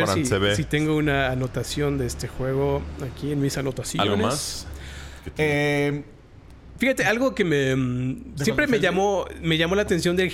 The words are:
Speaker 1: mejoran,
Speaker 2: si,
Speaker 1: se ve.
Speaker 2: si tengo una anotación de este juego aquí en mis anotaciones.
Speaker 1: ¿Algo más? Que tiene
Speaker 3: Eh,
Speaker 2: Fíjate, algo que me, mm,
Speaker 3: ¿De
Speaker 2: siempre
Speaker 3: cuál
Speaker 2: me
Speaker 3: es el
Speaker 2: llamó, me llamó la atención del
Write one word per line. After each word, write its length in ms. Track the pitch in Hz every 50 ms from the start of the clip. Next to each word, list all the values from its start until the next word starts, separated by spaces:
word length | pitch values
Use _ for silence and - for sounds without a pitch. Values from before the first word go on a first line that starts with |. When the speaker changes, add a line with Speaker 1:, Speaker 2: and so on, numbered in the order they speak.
| -
Speaker 1:
mejoran, 80 | 101 95
Speaker 2:
si, 100 | 165 139
Speaker 1:
se 140 | 120 107 95
ve. 160 | 101 101 104
Speaker 2:
si 80 | 101 143
tengo 320 | - 151 147 156 156 156
una 300 | 151 151 151 139 139 135
anotación 720 | 127 127 127 131 120 - 127 117 - - 147 147 143 143 135
de 80 | 123
este 200 | 117 - - -
juego 540 | 113 - - 127 131 135 139 139 143 139 143 147 - - 151 143 123 -
aquí 180 | - 143 143
en 80 | 147 143
mis 140 | 139 135 - 143
anotaciones. 520 | 135 135 120 123 - - - - 101 104
Speaker 1:
¿Algo 140 | 101 104 107
más? 400 | 113 143 147 - - - - - - - - - - - - - - - - -
Que 60 | -
tiene 200 | - - 156 151 147 147 147 147 147 143 143
Speaker 3:
Eh, 160 | 143 143 147 143 - - - - - - - - - - - - - -
Speaker 2:
Fíjate, 280 | - - - - - 185
algo 280 | 190 220 240 269 254 196
que 120 | - 185
me, 280 | 165 147 143 135 131 131
mm, 600 | 135 127 123 123 123 127 131 - - - - -
Speaker 3:
¿De 80 | 139 143
Speaker 2:
siempre 220 | 220 - - 294
Speaker 3:
cuál 60 | 277
Speaker 2:
me 40 | 233
Speaker 3:
es 60 | 202 185
el 60 | 175
Speaker 2:
llamó, 360 | 175 190 196 208 196 180 - - - -
me 160 | 180 165 160
llamó 180 | 160 170 170 190
la 80 | 208 208
atención 340 | - 185 165 160 175 175
del 120 | 185 185 170